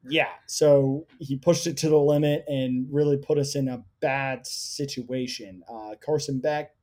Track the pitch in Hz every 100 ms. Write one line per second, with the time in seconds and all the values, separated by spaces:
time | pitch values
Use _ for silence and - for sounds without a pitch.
0 | 127 156 139 - - - 151 143 135 139
1 | - _ 151 135 175 170 170 139 160 151
2 | 143 147 151 147 - 139 131 127 135 143
3 | 147 139 143 151 143 143 131 123 - _
4 | 147 135 135 127 - - - - 139 131
5 | 120 131 127 127 101 92 - 117 107 107
6 | - 151 143 131 151 147 147 _